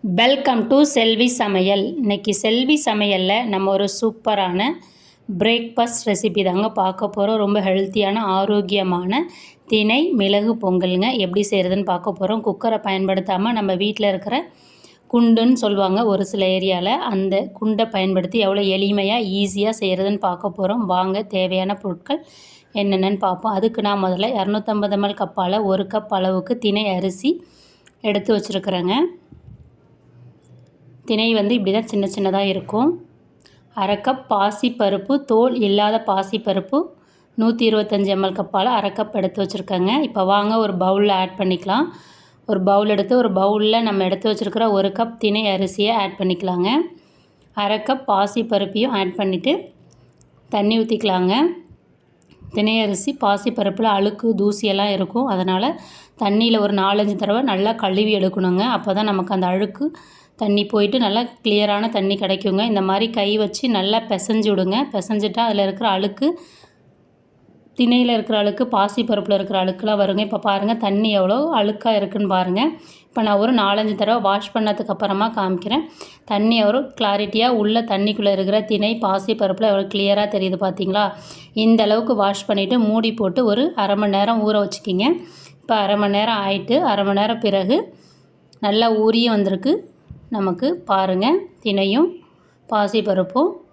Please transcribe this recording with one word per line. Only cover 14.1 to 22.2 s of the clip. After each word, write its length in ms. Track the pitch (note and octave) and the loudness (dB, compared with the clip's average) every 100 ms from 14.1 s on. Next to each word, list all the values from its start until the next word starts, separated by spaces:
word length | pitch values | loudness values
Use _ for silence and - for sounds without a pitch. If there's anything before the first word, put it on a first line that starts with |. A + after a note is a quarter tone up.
இருக்கிற 240 | F#3+ G3+ B3+ F4+ - - - - _ _ | -2 -4 -4 -6 -16 -20 -20 -20 _ _
குண்டுன்னு 440 | A#3+ A#3 A3+ A#3 B3 | 2 4 4 4 2
சொல்லுவாங்க 360 | G#3+ G3+ F#3+ F#3+ A#3 | 2 2 2 2 2
ஒரு 120 | F#3+ G3 | 0 -2
சில 140 | G#3 F#3+ F#3 | 0 0 2
ஏரியால, 280 | F#3+ F3+ F#3 C#4 B3 | 0 0 0 -2 -2
அந்த 320 | G3 F#3+ G3 - - | -2 0 -2 -4 -4
குண்டை 280 | A3 G#3+ A3+ G3+ | -2 0 -2 0
பயன்படுத்தி 420 | F#3+ F#3 F3+ A#3 G3 | 0 0 0 0 0
எவ்வளோ 180 | G3+ G3 F#3+ | 2 0 0
எளிமையா, 420 | G3 G3+ G3 A#3 G#3 G3 | 0 0 0 -2 -2 -2
ஈஸியா 320 | G3+ G3 G#3 A3+ | -2 0 -2 -2
செய்யறதுன்னு 440 | G3 F#3 G3 G#3 G3 | -2 0 -2 -2 -2
பார்க்க 260 | F3 G3+ F3 | -4 -6 -4
போறோம். 260 | F#3+ A#3 G3+ F3+ | -2 -2 0 0
வாங்க, 320 | F#3 F#3+ G#3 F#3+ | 0 -2 -4 -2
தேவையான 440 | F#3 F#3 F#3+ G3+ | -2 -2 -2 -4
பொருட்கள் 400 | G3+ F3 - D4+ | -6 -10 -6 -6